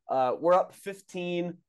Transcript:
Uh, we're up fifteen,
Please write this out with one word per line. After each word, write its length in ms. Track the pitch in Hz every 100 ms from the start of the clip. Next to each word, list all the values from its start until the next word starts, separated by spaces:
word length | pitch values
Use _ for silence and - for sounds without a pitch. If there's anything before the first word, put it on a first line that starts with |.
| -
Uh, 240 | 131 127 -
we're 140 | 165
up 200 | 180 185
fifteen, 840 | - 196 196 - 180 180 175 175 175